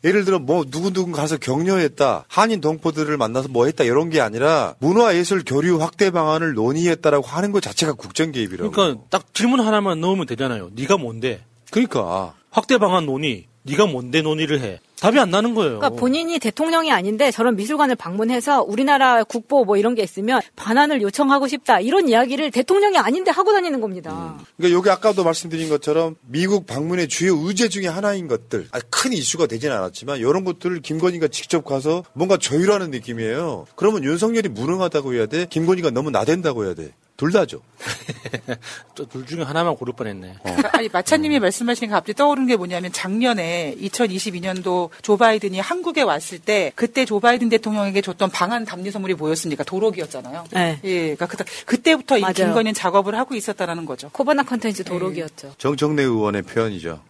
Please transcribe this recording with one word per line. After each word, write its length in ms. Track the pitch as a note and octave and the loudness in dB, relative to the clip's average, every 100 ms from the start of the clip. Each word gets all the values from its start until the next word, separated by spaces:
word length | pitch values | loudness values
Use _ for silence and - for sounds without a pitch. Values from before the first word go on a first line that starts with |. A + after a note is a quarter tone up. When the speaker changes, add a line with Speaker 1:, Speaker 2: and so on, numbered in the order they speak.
Speaker 1:
예를 220 | E3 G3+ G3 | 4 2 2
들어 120 | F#3 | 0
뭐 240 | C3 F3 C#3 | 2 0 0
누구누구 440 | D3 F#3+ F#3 F3 | -4 -2 -2 -2
가서 260 | D3 D3+ D#3+ | -2 -2 -2
격려했다, 880 | - C3+ F3+ F#3+ D#3 - C#3 F#2 - | -2 0 2 2 2 2 2 2 -2
한인 340 | - A3 G#3+ | 2 2 2
동포들을 560 | D3+ D#3+ E3 D#3 D3+ D3 | 0 0 -2 -2 -2 0
만나서 300 | A2+ B2 C3 | 0 -2 -2
뭐 160 | A#2+ C3 | 2 2
했다, 180 | - | 2
이런 260 | B2+ C3 E3 | 2 2 2
게 100 | D#3 | 0
아니라 540 | A2+ A2+ C#3+ D#3+ G2 - | 0 2 4 4 2 0
문화예술 640 | C#3 G3+ A#3 F3 F3 G3 - | 2 4 4 2 2 -2 0
교류 360 | C#3 E3 E3+ | 0 2 2
확대 300 | D#3+ - G3 | 0 0 2
방안을 420 | F3 D#3 D#3 D#3+ | 2 0 0 0
논의했다라고 720 | A#2 A2+ D3+ F3 D#3+ D#3 C#3+ - | 0 0 2 0 2 2 2 0
하는 260 | D#3 G3+ | -4 0
것 100 | G3 | 0
자체가 300 | - - D#3+ | -2 -2 -2
국정 380 | C3+ - - D#3+ | -4 -8 -4 -2
개입이라고. 380 | C3 G#2 F#2 G#2 | -2 -4 -4 -2
Speaker 2:
그러니까 300 | - F3+ A2+ - | 0 0 0 -4
딱 240 | F#3+ - | -4 -4
질문 260 | - A#3+ C4 | 0 2 4
하나만 400 | A3 G#3+ G3 D#3+ | 4 2 0 0
넣으면 280 | F3 F#3+ C#3 | 0 0 -2
되잖아요. 420 | A#2 C3 A2+ F2+ G#2+ | -4 -4 -4 -8 -8
"네가 220 | C3+ G3 | 2 2
뭔데?" 440 | B2 A2+ B2+ G2 _ _ - | 2 -4 -4 -6 _ _ -2
Speaker 1:
그러니까. 600 | A3 B3+ B2+ F2+ F#2 F2+ - _ | 0 2 0 0 -2 -4 -12 _
Speaker 2:
"확대 260 | - - B3 | -2 2 2
방안 280 | G3 F#3 D3+ | 4 2 0
논의. 380 | C3+ D3+ G#2 - _ | -2 -4 -6 -10 _
네가 240 | C3 C#3+ G#3 | -4 2 2
뭔데 340 | B2+ B2 D#3 | 2 0 0
논의를 400 | D#3 D#3 D#3 D3 | 0 -2 0 -2
해?" 180 | A#2 F2 _ - | -2 -10 _ 0
답이 200 | F#3+ C4+ | 2 4
안 100 | G3+ | 4
나는 240 | F#3 A#3 | 2 0
거예요. 240 | A3 D#3+ A2 | 0 0 0
Speaker 3:
그러니까 220 | C4+ A#3 | -2 0
본인이 400 | B3 D4 E4 E4+ | -2 0 -2 -4
대통령이 520 | - - D#4+ E4 D#4+ | -4 -2 0 0 2
아닌데 380 | G#3+ F#3+ G#3+ C#4 | 0 0 2 0
저런 260 | A3 A#3+ G#3 | 2 0 0
미술관을 400 | G#3 D4+ C#4+ A#3+ | -2 0 2 0
방문해서 680 | E3+ F#3+ A3+ B3 C4 C#4 | -4 -4 -2 -2 2 2
우리나라 600 | G3 G#3 C#4 C#4 C4 A#3 | 2 0 2 4 6 4
국보 400 | G#3+ A#3 - C#4 | 2 -6 0 2
뭐 140 | G3+ G3+ | 4 2
이런 160 | G#3+ | 2
게 80 | A#3+ | 0
있으면 400 | F#3 - G#3+ B3+ - - | -4 -4 0 0 -2 -10
반환을 480 | G#3 A#3+ D4 C#4+ | 0 2 4 2
요청하고 440 | G3+ G3 C#4 C#4 C4+ | -2 0 2 2 2
싶다, 320 | C#4+ - G#3 | -2 2 4
이런 280 | A3 F#4 D#4+ | 4 2 4
이야기를 400 | A3+ B3+ C4+ D4+ | 4 4 0 0
대통령이 480 | A#3+ B3 F#4+ G#4 F4+ | -2 2 4 4 4
아닌데 320 | G#3 D#4+ F#4 | 2 2 2
하고 240 | F4 F#4+ | 2 4
다니는 260 | G#4 F4+ C4+ | 4 2 -2
겁니다. 580 | A3 F3+ E3 D#3+ E3 D3+ | -4 -6 -10 -10 -10 -14
Speaker 1:
음. 40 | - - | -20 0
그러니까 180 | F3 F3 | 4 4
여기 140 | G3 | 4
아까도 340 | F#3 A3 G3 | 4 4 4
말씀드린 460 | E3+ E3 E3+ D#3+ D#3+ | 2 0 -4 -6 -2
것처럼 460 | D3 D3+ D3+ E3 D#3+ B2 | 0 2 0 0 -6 -6
미국 400 | C#3 F#3 G3+ F#3+ | -2 2 0 0
방문의 440 | B2 D#3+ F3+ D#3+ | -6 -2 -2 -2
주요 280 | - F#3 E3 E3+ | 0 2 2 0
의제 220 | G3 A#3 | 0 0
중에 160 | F#3 F#3 | 0 -4
하나인 420 | E3 G#3 G3 E3 | -2 -2 -2 -2
것들, 420 | A2+ - A2 D#2+ | -4 -4 -8 -6
아, 80 | - - | -8 -4
큰 240 | - C4 | -2 -2
이슈가 320 | G#3 B2+ D#3+ D#3+ | -2 -2 -2 -2
되진 260 | A2+ D3 | -2 -4
않았지만 460 | A2+ F#2 - A#2+ C#3 | -2 -4 -8 -8 -2
이런 260 | A#2 F3 | 0 2
것들을 380 | F#3 E3+ F3+ F3+ | 0 -4 -6 -6
김건희가 460 | - D#3 F3+ F3 D3+ | -6 0 0 0 -2
직접 360 | - - E3 | -4 -2 -4
가서 400 | - C3+ D3 F3 E3+ | 0 -2 0 -2 -4
뭔가 240 | C3 F#3 F#3 | -4 2 2
조율하는 520 | - C#3+ F#3+ G#3 F3 | 2 2 2 2 0
느낌이에요. 800 | C3 A#2 A2+ A2 B2+ E3+ G#2 - - | -8 -8 -6 -4 -2 -4 -6 -10 0
그러면 280 | G3 G#3+ | 0 2
윤석열이 460 | C3+ E3 A3 A3+ G3+ | -2 0 0 0 -2
무능하다고 640 | G#2+ C3+ F3+ F3+ D3+ C#3 | -2 -2 0 0 -2 -2
해야 140 | B2 G#2+ | -2 0
돼? 180 | D#3 F3 | -2 -2
김건희가 440 | D#3+ E3 F#3 E3 | 0 2 2 2
너무 180 | A#2+ D3+ | 0 0
나댄다고 560 | A2 A2+ F3 E3 A#2+ G2 | 0 2 0 0 -2 -4
해야 80 | |
돼? 200 | E2 D2+ _ _ - | -6 -12 _ _ -4
둘 140 | D3 | 0
다죠. 300 | G3+ D#3 - _ _ | 2 0 -6 _ _
Speaker 2:
<laughs> 1160 | - - - A#2 A#2+ - - A#2+ - - - - | -12 -10 -10 -12 -10 -10 -8 -10 -10 -18 -18 -16
또 100 | C#3 | -12
둘 180 | C3 C3 | -12 -12
중에 160 | E3 | -10
하나만 320 | C#3 D#3 E3+ D3+ | -4 -2 -2 -2
고를 180 | A#2+ A#2+ | -8 -8
뻔했네. 340 | A2 G2 F#2 F#2+ | -10 -10 -16 -12
Speaker 1:
어. 40 | |
Speaker 4:
그러니까, 260 | F#2+ F2+ A#3 | -4 -2 0
아니, 160 | D4 A3 | 0 0
마차님이 480 | F3+ F3+ D#4 D#4 C#4+ | -2 0 0 2 2
말씀하신 480 | F#3+ - A#3+ A#3+ A3+ | 2 0 -2 -2 0
게 40 | |
갑자기 220 | G#3 G#3+ G#3 | -2 -2 2
떠오른 300 | C#4+ C#4 B3+ | 2 2 2
게 100 | A#3 | 0
뭐냐면, 360 | F3+ F3+ F3+ | 0 -6 -6
작년에 840 | - F#3 G#3 B3 G#3+ E3 F3 D#3 - | -6 -4 0 0 0 -2 -4 -4 -6
이천이십이 640 | F#3+ - A3+ F#3 G#3+ F3+ | -8 -2 -2 0 -6 -6
년도 500 | F#3+ F#3 F#3 F3+ E3+ - | -6 -4 -2 0 -2 -6
조 160 | - G3+ | 0 4
바이든이 420 | A#3 A3 G#3 F#3 | 6 4 -2 -4
한국에 420 | F#3+ F4 E4+ D#4 | -4 -4 -2 0
왔을 340 | A#3 - - E3+ | 2 0 -4 -8
때 320 | - G#3 D#3+ - | 0 0 0 -2
그때 300 | A#3 C4+ C4 | -2 0 0
조 140 | G#3 | 2
바이든 300 | A#3+ A#3+ A#3 | 2 2 2
대통령에게 520 | A3 A3 G#3+ G3+ G3 | 0 0 -2 0 -2
줬던 280 | G3 F3+ F#3+ | -2 -2 -2
방한 340 | - F3+ A#3+ A3 | 0 -2 -2 -6
담요 260 | F3+ F#3+ | -8 -8
선물이 240 | G3+ F#3+ E3+ | -6 -4 -2
뭐였습니까? 480 | D3+ D#3+ E3 C#3+ | -2 -2 -4 -6
도록이었잖아요. 840 | C#3+ F#3+ A3 F3+ D3+ D#3+ B2 D#3+ E3+ | -6 -2 -2 -2 -8 -10 -12 -14 -4
Speaker 3:
네. 280 | F#3 E3+ D3+ | 0 0 -2
Speaker 4:
예, 160 | F#3+ F3+ D#3+ C#3+ | -4 -2 -2 -4
그러니까 100 | F3 | -6
그때, 160 | - F#3+ - - | -6 -10 -10 -4
그때부터 520 | B3+ D#4+ D#4 - C4 | 0 2 2 2 0
이 40 | |
Speaker 3:
맞아요. 120 | F#3 | 2
Speaker 4:
김건희는 400 | F#3 F3+ A3+ G#3+ | 0 2 2 0
작업을 440 | G#3 F3+ G3 G3 A3 | -2 2 2 2 -4
하고 160 | C4 A#3+ | -4 -6
있었다는 500 | G3 G3+ F3 E3 D#3+ | -6 -6 -6 -6 -8
거죠. 240 | B2+ D3 | -12 -12
Speaker 3:
코바나 320 | - C4+ C#4+ | -4 0 0
컨텐츠 400 | C4+ A#3+ A3+ F#3+ F3+ | 0 -2 -4 -6 -6
Speaker 4:
예. 40 | |
Speaker 3:
도록이었죠. 640 | F3 F#3 F3 D#3 - C#3 - | -4 -4 -6 -10 -12 -20 -4
Speaker 1:
정청래 460 | C3 C#3+ D3+ D3+ | -2 0 0 2
의원의 400 | C3 A2+ G#2 G2+ | 2 2 0 -2
표현이죠. 580 | - A#2 A2+ F#2+ E2 D#2+ | -2 -2 -2 -4 -10 -12